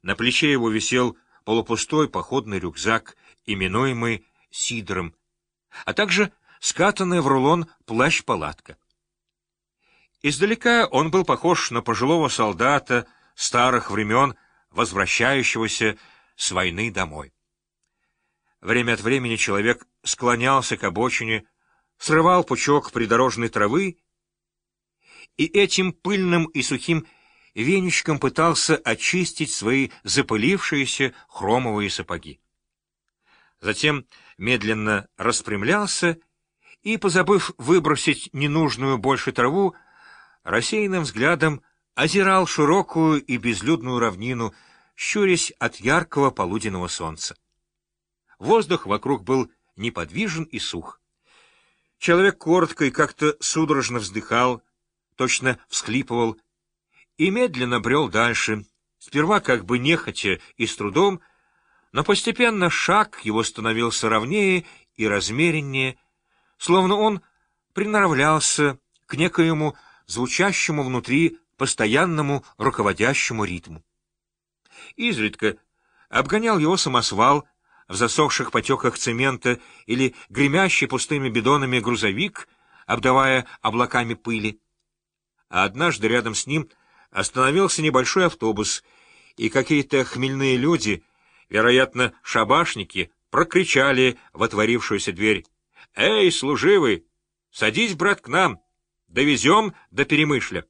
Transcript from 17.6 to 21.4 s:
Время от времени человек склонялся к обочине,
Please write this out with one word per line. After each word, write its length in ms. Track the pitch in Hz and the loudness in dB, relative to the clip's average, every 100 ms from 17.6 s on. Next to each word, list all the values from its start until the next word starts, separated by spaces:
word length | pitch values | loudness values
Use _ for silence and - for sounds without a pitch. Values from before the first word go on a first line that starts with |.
| _ _ _ _ _ _ _ _ _ _ | _ _ _ _ _ _ _ _ _ _
Время 340 | 92 117 120 | -2 0 0
от 80 | 113 | -2
времени 340 | 110 135 123 113 | 0 -2 -2 -4
человек 520 | - 98 110 120 - _ | -2 0 0 0 -4 _
склонялся 720 | - - 120 120 127 135 120 113 | -8 -2 0 2 2 2 0 -4
к 60 | |
обочине, 640 | 101 90 120 - 113 110 | -4 -2 -2 -2 -4 -6